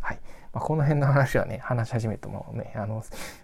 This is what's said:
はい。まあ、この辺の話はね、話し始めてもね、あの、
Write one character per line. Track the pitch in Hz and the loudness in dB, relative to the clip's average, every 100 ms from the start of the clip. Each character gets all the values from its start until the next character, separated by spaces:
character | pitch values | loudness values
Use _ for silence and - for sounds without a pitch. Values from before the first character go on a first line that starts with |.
は | - | -4
い。 | - - - - | -4 -8 -12 -8
ま | 123 | -4
あ、 | |
こ | - 156 | 0 2
の | |
辺 | 143 147 | 4 4
の | 139 | 6
話 | 139 135 123 | 6 6 4
は | |
ね、 | - 107 | 2 -2
話 | - 120 110 | -2 0 0
し | |
始 | 117 110 | 0 -2
め | 98 | -4
て | 101 | -6
も | 98 - | -10 -8
ね、 | 113 - | -8 -6
あ | 113 101 | -6 -4
の、 | 110 - - - - | -6 -8 -10 -12 -12